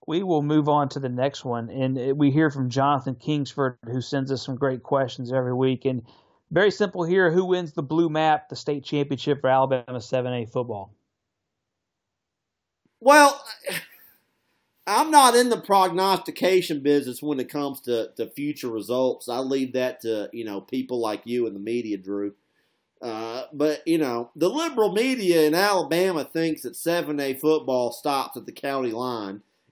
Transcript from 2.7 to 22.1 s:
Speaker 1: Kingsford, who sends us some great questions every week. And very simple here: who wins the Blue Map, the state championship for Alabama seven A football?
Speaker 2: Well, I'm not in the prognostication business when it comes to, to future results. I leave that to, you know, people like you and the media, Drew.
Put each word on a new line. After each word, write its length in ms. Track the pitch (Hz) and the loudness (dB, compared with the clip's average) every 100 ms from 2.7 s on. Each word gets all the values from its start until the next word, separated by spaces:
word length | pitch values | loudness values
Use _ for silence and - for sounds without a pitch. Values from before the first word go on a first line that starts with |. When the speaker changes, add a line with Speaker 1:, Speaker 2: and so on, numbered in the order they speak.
| 123 139 143 135 131 | 2 2 2 -2 -6
Speaker 1:
Kingsford, 640 | - 147 135 - 131 123 117 | -4 -4 -4 -2 -2 -4 -8
who 160 | 127 | -6
sends 300 | - 139 135 | -4 -4 -2
us 140 | 131 - | -4 -6
some 120 | 127 | -4
great 260 | 139 127 | -2 -2
questions 500 | - 139 127 - 120 | -2 0 0 -6 -4
every 200 | 131 127 127 | -2 0 0
week. 300 | 131 127 131 | 0 0 -2
And 180 | 127 117 _ _ _ - | -4 -8 _ _ _ -2
very 200 | 165 202 | 2 2
simple 320 | 185 202 180 | 2 -2 -2
here: 280 | 170 185 180 | 0 4 4
who 120 | 175 | 4
wins 300 | 185 180 165 | 2 0 -2
the 100 | 165 | -6
Blue 260 | 135 160 170 | -2 0 2
Map, 380 | 156 156 151 - | 2 2 2 -2
the 80 | - | -8
state 300 | - 147 135 | -6 -6 -4
championship 560 | 147 143 131 151 139 | -2 -2 -2 -2 0
for 80 | 135 | 4
Alabama 500 | 131 135 131 120 127 | 4 4 0 -2 -10
seven 340 | 113 127 123 | -4 -2 -2
A 120 | 123 113 | -4 -4
football? 480 | 127 120 104 95 _ _ _ _ _ _ _ _ _ _ _ _ _ _ _ _ _ _ _ _ _ | -6 -6 -8 -12 _ _ _ _ _ _ _ _ _ _ _ _ _ _ _ _ _ _ _ _ _
Speaker 2:
Well, 420 | 247 294 285 - - 220 - 180 - - _ _ _ _ _ _ _ _ - | 8 10 8 4 -8 -14 -8 -8 -10 -20 _ _ _ _ _ _ _ _ 0
I'm 220 | 214 311 | 2 4
not 240 | 302 254 233 | 6 6 6
in 140 | 247 | 4
the 100 | 220 | 0
prognostication 1200 | - 196 185 170 190 185 - 147 180 185 170 147 | 2 2 4 2 0 0 -4 -2 2 2 0 -2
business 420 | 139 143 127 120 | 2 2 0 -6
when 200 | 147 139 | -6 -6
it 80 | 123 | -6
comes 320 | 147 143 135 | -6 -6 -8
to, 300 | - 117 107 - | -4 -4 -4 -8
to 140 | 110 | -10
future 400 | - 147 143 123 | -8 -8 -6 -8
results. 580 | 113 98 127 131 - - | -6 -4 0 0 -2 -6
I 120 | 123 | -6
leave 340 | 131 139 131 | -2 -2 -2
that 260 | 127 127 - | -2 -4 -4
to, 260 | 113 107 101 | -4 -4 -6
you 140 | 117 110 | -10 -10
know, 160 | 98 | -10
people 400 | - 131 127 123 | -6 -6 -4 -4
like 220 | 113 104 110 | -4 -4 -4
you 200 | 123 113 | -2 -2
and 80 | |
the 60 | 98 | -4
media, 380 | 104 120 110 98 | -6 -6 -4 -8
Drew. 360 | 95 | -6